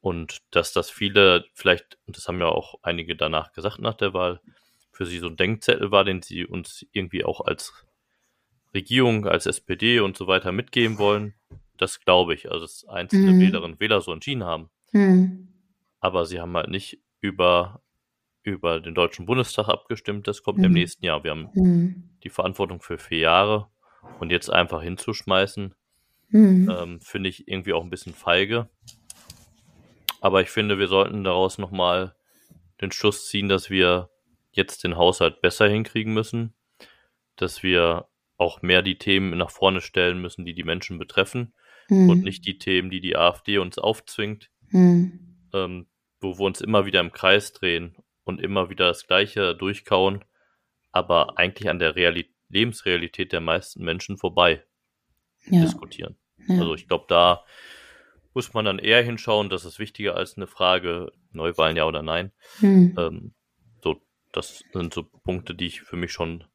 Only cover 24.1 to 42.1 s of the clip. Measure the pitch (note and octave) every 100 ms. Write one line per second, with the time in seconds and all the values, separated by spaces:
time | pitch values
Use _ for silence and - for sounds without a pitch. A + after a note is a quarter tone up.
24.1 | - E2+ F2 - E2 F2 E2 E2+ F#2 -
25.1 | G#2+ - F#2+ G2 - G2 _ _ _ _
26.1 | _ _ G#3+ G#3 F#3 F#3 F3+ F2 F2 -
27.1 | G2+ F#2+ F2+ - F#2+ F#2 E2 F2 F2+ -
28.1 | E2+ - F2 G2 A#2 A2+ _ - - _
29.1 | - _ - _ _ _ _ _ _ -
30.1 | - G2 F#2+ F#2+ - G#2 G2 G2 F#2+ G2
31.1 | G#2 F#2+ F2+ F#2+ - F#2+ F#2+ F2+ F2+ F#2
32.1 | _ _ _ _ _ _ _ G2 - G#2+
33.1 | G2+ - G#2 G2 F#2+ - F#2+ F2+ F2+ F2+
34.1 | _ _ _ _ - F#2+ - F2+ E2+ F2
35.1 | F#2 F2 - F2 - G#2+ G#2 A2 A2+ A2
36.1 | A2 A2 A#2 A2+ _ _ _ - _ _
37.1 | _ _ - F#2 - F#2 F2+ E2+ E2+ -
38.1 | _ _ _ F2 - F2 F2+ F#2+ F2+ -
39.1 | F#2+ F#2+ E2+ F2 - F#2+ F#2 - - F2
40.1 | F2+ F2+ - F2 F2 D#2+ F2+ - F2 -
41.1 | - F#2+ B2+ A#2+ _ _ _ _ F#3+ F#3